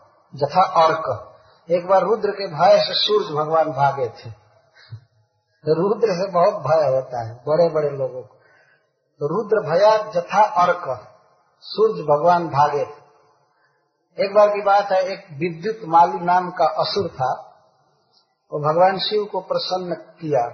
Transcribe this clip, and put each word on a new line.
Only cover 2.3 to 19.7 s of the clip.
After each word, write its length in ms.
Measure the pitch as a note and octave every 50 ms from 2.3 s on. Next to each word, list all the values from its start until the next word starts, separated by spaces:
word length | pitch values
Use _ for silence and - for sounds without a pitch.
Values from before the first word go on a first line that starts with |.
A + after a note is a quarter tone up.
के 160 | G3 G3 G3
भय 380 | F#3 D#3 D3+ E3+ G3 G#3 G#3 -
से 100 | - -
सूर्य 500 | - - - G#3+ G#3 F#3 E3 D3+ D3 D3+
भगवान 280 | D#3 D#3+ D#3+ D#3 D3+
भागे 340 | C#3 C3+ C#3+ C#3 B2+ C3+ B2+
थे। 240 | A2+ - - - A2+ A2 - _ _ _ _ _ _ _ _ - _ A2 - _ _ _ _ _ _ _ _ _ _ _ _ -
तो 220 | D3 D#3 D#3+ F#3 G3+
रुद्र 200 | A3 - A#3 G#3+
से 200 | F3+ E3+ F#3+ F#3+
बहुत 220 | F3+ F3 F3 G#3 C#3
भय 420 | B2+ C3 C3+ D#3 D#3+ D3+ C3+ C3
होता 320 | C3 C3 - B2+ A#2+ A#2 A2+
है 60 | A#2
बड़े 340 | - - D3 D3+ E3 E3+ -
बड़े 220 | D3+ D#3 D3+ C#3+
लोगों 320 | C#3+ C3+ C3+ B2 B2 B2+
को। 120 | A#2 - _ _ _ _ _ _ _ _ _ _ _ _ _ _ _ _ _ _
तो 220 | D3 C#3+ E3 G#3+
"रुद्र 280 | A#3 G3 G#3+ G#3 E3+ C#3+
भया 400 | D#3+ F3+ G3+ G#3+ A3 G#3+ G#3 -
जथा 340 | - F3 - - F3+ G3+ G#3+
अर्क", 680 | G#3 - F3+ F3+ F3 E3+ - - C#3 B2+ - - - - _ _ _ _ _ _ _ _ _
सूर्य 420 | - - - G3 G#3+ A3 G#3 E3+
भगवान 460 | D#3 D3+ D3 D3 D#3+ F3 F3 F3 E3+ D#3
भागे 360 | C3 C#3 D3 D3 D3 C#3+ B2+
थे। 200 | - - - _ _ _ _ _ _ _ _ _ _ _ _ _ _ _ _ _ _ _ _ _ _ _ - G3
एक 100 | G3 G3
बार 140 | G#3 G#3 G#3
की 140 | G3+ G3+
बात 300 | G3+ G3+ G3 G3+ G3 G3
है, 120 | F#3+ F#3+ F#3
एक 220 | F#3 F#3+ F3 - -
विद्युत 460 | D3+ C#3 E3+ F3+ E3 D#3+ E3+ A3 A3 - F3
माली 340 | D#3+ E3 E3+ F3+ - F#3+ F#3
नाम 320 | F3 F3 F3+ F#3 F#3 F3+
का 140 | F3 - E3
असुर 440 | D#3 - E3 D#3 - - G#3 F#3 E3
था, 420 | - - C3 B2+ D#3 - - - _ _ _ _ _ _ _ _ _ _ _ _ _ _ _ _ _ _ _ _
वो 60 | D#3 D#3
भगवान 380 | C#3+ D3+ D#3 E3+ F3+ F#3+ F#3+ F#3
शिव 260 | - - G#3+ G#3+ G#3
को 160 | G3+ - F#3
प्रसन्न 540 | F#3 - F#3 F3 - -